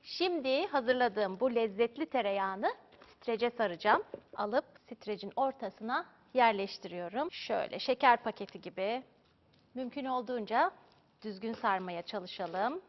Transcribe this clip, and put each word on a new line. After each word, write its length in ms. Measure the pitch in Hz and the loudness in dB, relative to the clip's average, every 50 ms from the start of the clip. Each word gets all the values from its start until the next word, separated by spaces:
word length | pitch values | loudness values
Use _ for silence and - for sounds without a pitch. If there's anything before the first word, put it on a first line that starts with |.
| _ | _
Şimdi 640 | - - - 339 381 359 330 247 262 262 277 349 403 | -10 -4 -2 0 0 0 0 0 2 2 2 2 2
hazırladığım 720 | - 277 240 233 254 254 247 240 - - 208 190 190 185 | 0 0 2 2 2 4 4 2 2 0 0 0 0 0
bu 160 | 240 262 240 | 0 2 2
lezzetli 500 | 233 226 220 190 196 233 233 233 - 320 | 2 0 0 2 0 0 0 0 -6 -6
tereyağını 680 | 320 - 254 220 202 196 196 196 190 190 190 233 359 508 - - - - - - - - | -2 0 0 0 2 0 0 0 -2 -2 -2 -2 -2 -2 -4 -14 -20 -20 -20 -20 -20 -20
strece 340 | _ - - 226 208 233 240 | _ -4 -4 -2 0 0 -2
saracağım. 540 | 240 - 226 196 175 165 - 208 226 339 427 - - - - _ - | 0 0 0 0 0 0 4 4 4 4 4 -4 -12 -14 -14 _ -6
Alıp 300 | - 208 208 208 269 - - - - _ - 247 | -6 -4 0 0 0 -2 -2 -20 -20 _ -18 -18
strecin 400 | - - 214 208 185 - 202 - | -12 -6 -8 -6 -6 -6 -8 -2
ortasına 720 | - 269 269 262 - 240 196 - - 214 226 254 302 349 - - _ _ _ _ | 0 0 0 0 -4 -8 -10 -10 -8 -8 -4 -4 -4 -4 -6 -16 _ _ _ _
yerleştiriyorum. 960 | 254 240 226 214 196 196 196 - - - 185 170 175 175 170 185 240 302 349 | 6 6 6 6 4 -2 -4 -6 -10 -12 -10 -8 -8 -8 -6 -4 -4 -4 -4
Şöyle 480 | - - - - 220 196 156 - - - | -4 -8 -4 -2 0 0 0 -2 -4 -6
şeker 440 | - - 254 240 - 262 240 226 - | -2 -2 0 6 6 6 6 6 4
paketi 380 | 226 208 - 202 - - 180 | -6 -6 -6 -10 -12 -12 -14
gibi. 420 | 156 185 165 - 185 202 226 254 262 - _ _ _ _ _ _ _ _ _ _ _ _ _ | -14 -10 -6 -4 -2 -2 -2 -4 -6 -12 _ _ _ _ _ _ _ _ _ _ _ _ _
Mümkün 320 | 247 262 240 - 294 254 | -8 -8 -6 -6 -6 -4
olduğunca 680 | 262 254 254 240 208 254 240 214 196 214 240 311 381 - - - - - _ _ _ _ _ | -2 -2 -4 -4 -4 -6 -6 -4 0 2 4 4 2 2 -6 -20 -20 -20 _ _ _ _ _
düzgün 320 | - 220 202 190 202 226 226 | -10 -10 -8 -6 -6 -6 -6
sarmaya 480 | - - 220 196 185 185 180 175 170 | -2 0 2 2 2 0 -4 -6 -8
çalışalım. 800 | 175 - - 208 180 180 - - 190 170 165 185 202 247 294 381 - | -8 -6 -6 -8 -6 -8 -8 -8 -6 -4 -2 0 0 0 -2 -4 -10